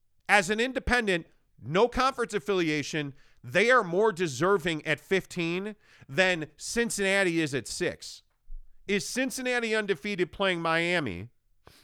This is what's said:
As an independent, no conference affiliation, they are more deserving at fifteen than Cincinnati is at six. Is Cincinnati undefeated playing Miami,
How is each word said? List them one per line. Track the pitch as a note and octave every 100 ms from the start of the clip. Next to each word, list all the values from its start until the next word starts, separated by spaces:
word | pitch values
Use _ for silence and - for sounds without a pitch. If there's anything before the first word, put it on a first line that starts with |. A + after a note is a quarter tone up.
| _ _ -
As | G3+ F3
an | G#3+
independent, | B3 B3+ - B3 G#3+ F3 E3 _ _ _
no | A2 E3 A#3+
conference | A#3+ B3+ B3+ A#3
affiliation, | G#3 - F#3+ E3+ D3+ C3+ D#3+ C#3+ - - _
they | B2 D#3+ A#3
are | B3+
more | F#3 F3 A3
deserving | E3 F3+ B2+ F3 G3+ E3 D#3 D#3+
at | D3
fifteen | - F#3+ - - E3 F3 G3+ G#3 _ - -
than | C3+ F#3 F3+ D3+ -
Cincinnati | - A3+ A#3 - G3 G3 F#3+ E3
is | D#3
at | C3 A2
six. | - E3+ F2+ - - _ _ - - - - -
Is | G3+ -
Cincinnati | A#3+ C4 - B3+ B3 A#3
undefeated | G#3+ G3+ F#3 G#3 G3+ F3
playing | - G3 E3+
Miami, | E3 E3 E3+ F3+ C3+ F2 A2 _ _ _ - -